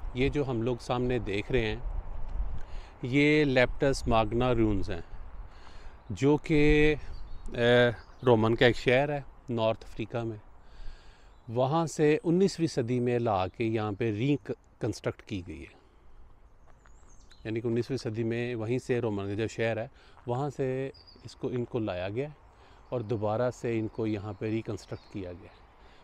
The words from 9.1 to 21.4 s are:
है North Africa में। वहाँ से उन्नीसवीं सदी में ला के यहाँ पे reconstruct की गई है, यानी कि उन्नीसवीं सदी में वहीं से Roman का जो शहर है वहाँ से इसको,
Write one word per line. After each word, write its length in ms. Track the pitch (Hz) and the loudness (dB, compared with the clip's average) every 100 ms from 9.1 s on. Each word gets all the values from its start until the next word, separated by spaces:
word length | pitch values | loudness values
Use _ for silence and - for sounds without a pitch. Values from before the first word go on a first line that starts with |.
है 140 | 143 - - - | -2 -8 -14 -6
North 340 | 117 110 110 | 0 0 0
Africa 380 | - - 110 123 | -6 -8 -6 -4
में। 160 | 117 107 - - - - - - - - - - - | -6 -8 -14 -20 -20 -10 -10 -10 -18 -20 -20 -20 -6
वहाँ 360 | 113 135 160 160 | 0 2 2 0
से 300 | - 151 151 | 2 4 4
उन्नीसवीं 420 | 170 175 190 - 165 | 2 4 4 2 -2
सदी 320 | 143 117 123 | 0 0 0
में 180 | 120 120 | 2 2
ला 280 | 117 95 92 | 2 2 0
के 160 | - | -2
यहाँ 280 | 113 110 107 | -2 0 -2
पे 180 | 98 117 | -2 -2
reconstruct 1120 | 104 139 143 - 120 - - 117 - 120 - | 0 0 0 -2 -12 -12 -8 -6 -4 -6 -8
की 180 | - 98 | -8 -10
गई 160 | 90 82 | -8 -12
है, 140 | 85 - - - - - - - - - - - - - - - - - 110 | -16 -20 -20 -20 -20 -20 -20 -20 -20 -20 -20 -20 -20 -20 -20 -20 -20 -14 -6
यानी 140 | 113 | -4
कि 80 | 117 | -2
उन्नीसवीं 300 | 117 117 131 | -2 -2 -4
सदी 260 | 120 110 | -4 -4
में 300 | 113 117 120 | -2 -2 -4
वहीं 240 | 117 110 127 | -4 -2 -4
से 220 | - 120 | -2 0
Roman 280 | 117 101 98 | 0 -2 -4
का 60 | |
जो 140 | 104 110 | -4 -4
शहर 300 | - 113 110 | -2 -2 -2
है 120 | 127 - - - 123 | -6 -12 -20 -14 -6
वहाँ 220 | 123 147 | -4 -4
से 420 | 139 131 131 135 - - - | -4 -4 -2 -6 -10 -20 -20
इसको, 260 | - - | -20 -8